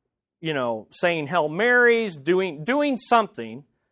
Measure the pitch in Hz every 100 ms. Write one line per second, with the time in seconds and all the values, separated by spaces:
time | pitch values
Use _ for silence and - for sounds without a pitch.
0 | _ _ _ _ 160 147 120 113 104 -
1 | 180 165 147 170 151 160 233 247 240 233
2 | 220 156 135 180 190 147 151 277 294 247
3 | - 233 208 - 113 120 - _ _